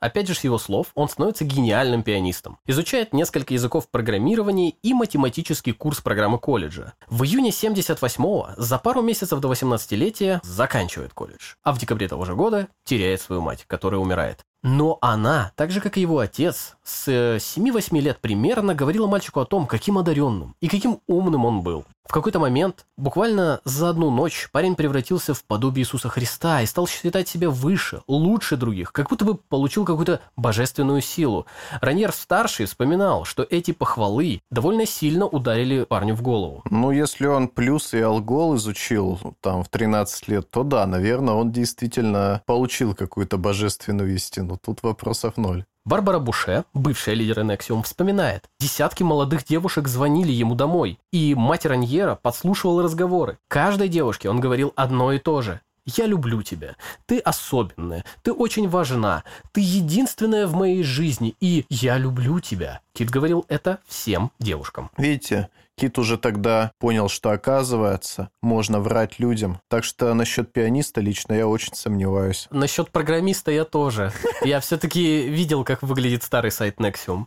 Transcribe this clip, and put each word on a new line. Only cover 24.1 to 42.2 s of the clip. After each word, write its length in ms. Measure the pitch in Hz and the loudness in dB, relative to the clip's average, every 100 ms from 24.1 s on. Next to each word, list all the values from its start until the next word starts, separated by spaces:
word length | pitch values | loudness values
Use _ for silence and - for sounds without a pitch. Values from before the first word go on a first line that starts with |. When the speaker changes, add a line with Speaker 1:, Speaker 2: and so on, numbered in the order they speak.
Speaker 1:
ночь, 380 | 123 160 - - | 4 2 -2 -4
парень 220 | 139 185 | 0 2
превратился 600 | 180 151 135 123 180 - | 2 2 0 0 -2 0
в 100 | 135 | -4
подобие 380 | - 107 135 131 | -2 0 0 0
Иисуса 260 | 123 135 123 | -2 -2 -4
Христа 520 | 123 120 - 165 151 | -2 -4 -2 0 2
и 60 | 110 | 2
стал 200 | - 175 | 0 -2
считать 420 | - 175 190 180 | -2 -2 -2 -2
себя 200 | 170 175 | -2 0
выше, 540 | 131 139 196 - - - | 0 2 0 0 -6 -2
лучше 500 | 143 165 226 - 143 | 2 4 2 0 -2
других, 360 | 120 98 85 | 0 -2 -4
как 160 | - 139 | -4 -2
будто 160 | - | 0
бы 120 | 208 190 | 0 0
получил 480 | - 139 139 - | -2 0 0 0
какую-то 360 | 185 160 175 165 - - | 0 0 0 0 -4 -2
божественную 640 | 123 107 127 - 135 143 | 0 2 0 0 2 2
силу. 460 | - - 147 95 - - - 143 | 0 0 0 0 -4 -14 -12 -4
Раньер-старший 880 | 127 160 208 - - 180 226 - 101 | 0 2 0 -2 0 0 0 -2 -6
вспоминал, 580 | - 127 175 196 107 | -2 0 2 2 0
что 220 | - - 127 | -2 -4 -2
эти 220 | 170 175 | 0 -2
похвалы 720 | - - - 104 107 170 101 - | -2 -2 0 0 2 0 -2 -4
довольно 340 | 120 143 220 | 0 2 2
сильно 420 | 220 - 156 160 202 | 0 0 0 2 2
ударили 580 | 147 123 113 127 135 | 0 0 2 2 0
парню 300 | - 107 101 | 0 0 0
в 80 | 110 | 0
голову. 400 | 123 113 87 71 - | 0 0 -2 -6 -2
Speaker 2:
Ну, 200 | 107 127 | 2 2
если 360 | 139 147 - 143 | 2 0 0 2
он 220 | 143 127 | 2 2
плюс 460 | - 120 147 - | 0 0 0 0
и 60 | 113 | 0
алгол 560 | 113 110 104 135 165 139 | 2 2 0 0 2 2
изучил 640 | 107 101 - 110 95 90 - - | -2 -4 -2 0 0 -2 -8 -6
там 240 | 98 92 | -2 -2
в 40 | 90 | -2
тринадцать 600 | 104 110 107 101 - - | -2 2 2 0 -4 -2
лет, 220 | 104 - | -2 -2
то 140 | - | -2
да, 220 | 139 131 98 | 0 2 2
наверное, 480 | 90 98 123 135 | 2 2 2 2
он 160 | 107 117 | 2 0
действительно 920 | 120 120 - 120 - 110 101 | 0 -2 -4 -4 0 0 2